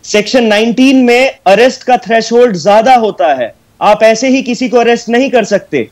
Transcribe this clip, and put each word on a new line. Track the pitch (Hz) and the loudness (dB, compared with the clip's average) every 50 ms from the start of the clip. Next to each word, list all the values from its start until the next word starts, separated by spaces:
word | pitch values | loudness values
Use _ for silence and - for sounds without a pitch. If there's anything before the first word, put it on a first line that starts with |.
| _ | _
Section | - - 208 202 - - 262 233 | -4 -4 -4 -2 0 -2 0 0
nineteen | 220 202 208 226 233 220 254 254 269 269 | 0 0 0 -2 -2 0 0 2 2 2
में | 262 254 240 240 247 262 269 - _ _ | 2 2 2 2 2 0 -2 -4 _ _
arrest | 180 196 202 240 262 - - - | 2 2 2 2 -2 -4 -4 -2
का | - 247 | -2 -2
threshold | 233 - 185 226 226 220 - 226 240 247 247 202 | -2 0 -2 -2 -2 -2 0 2 2 2 2 0
ज्यादा | 175 143 202 202 220 220 254 262 | -2 0 2 2 2 4 4 2
होता | 240 220 208 180 - 185 160 143 | 2 2 -2 -2 -2 -2 -2 0
है, | 131 120 104 - _ _ _ _ _ | -2 -4 -8 -10 _ _ _ _ _
आप | - 196 214 208 220 | 0 0 2 2 2
ऐसे | 220 220 214 254 | 0 2 0 0
ही | 269 254 269 220 | -2 -2 -2 -2
किसी | 226 247 - 262 233 | -4 -6 -6 -6 -2
को | 202 | 0
arrest | 240 233 226 240 226 - 214 | 0 0 0 -2 -2 -2 -2
नहीं | 233 240 269 269 | -2 -2 -2 0
कर | 254 240 214 | 0 -2 -2
सकते। | - 202 185 - _ - 135 110 - | 0 -4 -6 -4 _ -6 -6 -6 -6